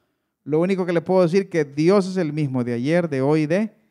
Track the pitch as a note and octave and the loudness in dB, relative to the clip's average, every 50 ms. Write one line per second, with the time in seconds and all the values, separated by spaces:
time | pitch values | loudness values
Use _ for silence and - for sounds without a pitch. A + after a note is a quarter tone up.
0 | _ _ _ _ _ _ _ _ - C#3 D3 D#3 F3 F#3+ G3 F#3 F#3 E3+ F3 E3+ | _ _ _ _ _ _ _ _ -6 -2 0 0 0 0 0 -2 -2 -2 -2 -2
1 | D#3 - F#3 F#3 F3+ E3 F3 G3 G3 F#3+ - E3 D3 C3+ C#3 D3+ D#3 E3+ G3 G#3 | 0 0 2 2 2 4 2 0 0 0 -2 -2 -2 -2 -2 0 2 4 4 4
2 | F3+ F#3+ F#3 F#3+ F3 D3 D3+ D#3 D3+ C3+ B2+ B2+ A#2+ A#2+ A#2+ A#2 B2 C#3+ E3 F3 | 2 0 -2 -4 -4 -2 -2 -2 -2 -2 -2 -2 -2 -2 -4 -4 -2 0 0 0
3 | F3 D#3+ C#3+ C3 C3 C#3+ D3+ D#3+ D#3 D3 E3+ G3 A3 G#3 _ _ _ _ | 0 0 -2 0 0 2 2 2 0 0 0 -2 -2 -4 _ _ _ _